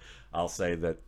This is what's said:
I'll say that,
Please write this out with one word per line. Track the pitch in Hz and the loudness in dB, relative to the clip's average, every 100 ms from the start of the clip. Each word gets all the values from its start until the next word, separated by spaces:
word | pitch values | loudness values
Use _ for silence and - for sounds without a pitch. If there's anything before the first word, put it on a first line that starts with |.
| - - - | -16 -18 -6
I'll | 82 87 | 0 0
say | - 90 85 | 2 2 4
that, | 82 80 | 2 0